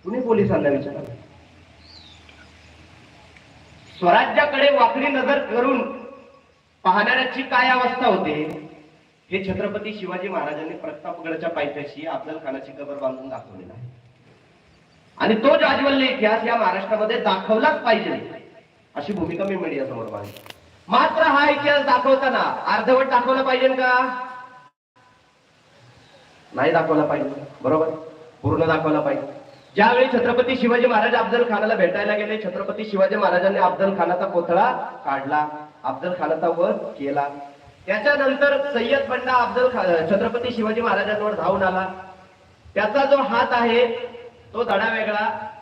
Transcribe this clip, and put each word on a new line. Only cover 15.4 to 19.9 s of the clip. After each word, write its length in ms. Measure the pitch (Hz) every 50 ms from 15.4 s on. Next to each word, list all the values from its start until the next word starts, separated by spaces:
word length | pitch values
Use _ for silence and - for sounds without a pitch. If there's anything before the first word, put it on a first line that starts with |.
| - 277 320
जाज्वल्य 500 | - 302 277 277 - 269 277 269 269 262
इतिहास 380 | 254 - - 214 214 220 226 220
या 120 | 240 233
महाराष्ट्रामध्ये 640 | 226 214 196 190 196 - - 214 208 214 220 233 220
दाखवलाच 640 | - 208 190 196 - - 220 220 269 311 302 -
पाहिजे, 480 | - 240 220 - - - - - - - - - - - - - _ _ _ _ _ _ _
अशी 180 | - 147 -
भूमिका 320 | 202 - 165 170 - 185 196
मी 120 | 196 196
मीडिया 300 | 180 170 160 143 139 131
समोर 200 | 131